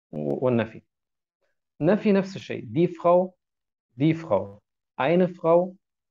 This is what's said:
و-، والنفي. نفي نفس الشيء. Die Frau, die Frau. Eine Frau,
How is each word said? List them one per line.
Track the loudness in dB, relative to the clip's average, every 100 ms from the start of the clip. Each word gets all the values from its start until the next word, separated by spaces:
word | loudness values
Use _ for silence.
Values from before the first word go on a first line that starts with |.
| _
و-، | -8 -6 -2
والنفي. | 0 0 -2 -8 _ _ _ _ _ _ _ _ _ _
نفي | 0 2 2
نفس | 2 0 -8
الشيء. | -10 -12
Die | -6 -2 -2
Frau, | 0 2 4 2 -6 _ _ _ _ _ -2
die | 0
Frau. | 0 0 -2 -2 -12 _ _ _ -4
Eine | 0 2 0
Frau, | 0 2 2 2 -6 _ _ _